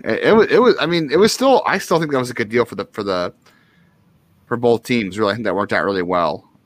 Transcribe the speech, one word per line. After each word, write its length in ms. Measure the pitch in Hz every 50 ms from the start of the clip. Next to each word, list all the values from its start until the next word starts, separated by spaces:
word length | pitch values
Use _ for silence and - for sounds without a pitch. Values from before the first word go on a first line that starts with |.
it, 220 | - - 110 - -
it 80 | 143
was, 160 | 202 226 190 -
it 100 | 139 180
was, 160 | 247 247 - -
I 60 | 143
mean, 220 | 160 175 170 160 131
it 60 | 139 170
was 140 | 208 214
still, 300 | - - 254 277 254 - -
I 120 | - 156 190
still 220 | - - 185 160
think 100 | 165 151
that 80 | 143 131
was 120 | 127 123
a 40 | 117
good 140 | - 117 101
deal 160 | 113 120 117
for 100 | - 110
the, 120 | 98 98
for 180 | - - - 104
the, 280 | 98 92 90 90 95 - _ _ _ _ _ _ _ _ _ _ _ _ _ _ _ _ _ _ _ _ _ _
for 100 | _ 120
both 260 | 117 123 120 117 110
teams. 340 | - - 123 117 107 92 92
Really, 140 | 107 110 101
I 40 | 101
think 100 | 117 113
that 100 | 101 92
worked 180 | 98 101 95
out 120 | 110 92 78
really 180 | 98 101 92
well. 480 | 87 87 90 87 85 76 78 - - _ _ _ _